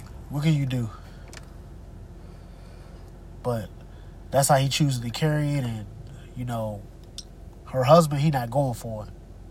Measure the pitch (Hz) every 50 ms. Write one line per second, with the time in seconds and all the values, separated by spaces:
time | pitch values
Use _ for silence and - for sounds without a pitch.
0 | - - - - - - 131 143 147 160 156 143 139 127 127 127 117 110 - -
1 | - - - - - - - - - - - - - - - - - - - -
2 | - - - - - - - - - - - - - - - - - - - -
3 | - - - - - - - - - 127 120 113 98 - - - - - - -
4 | - - - - - - - 131 143 - 151 135 135 135 127 - 156 143 131 123
5 | 117 117 113 - 160 156 151 151 147 147 143 143 127 117 113 110 104 - - -
6 | - - - - - - - 123 123 123 120 113 110 107 104 101 101 - - -
7 | - - - - - - - - - - - - - - - 131 127 127 156 175
8 | 170 147 151 143 139 160 147 135 123 117 117 143 143 131 117 - - 117 110 107
9 | 104 - - - - - - - - -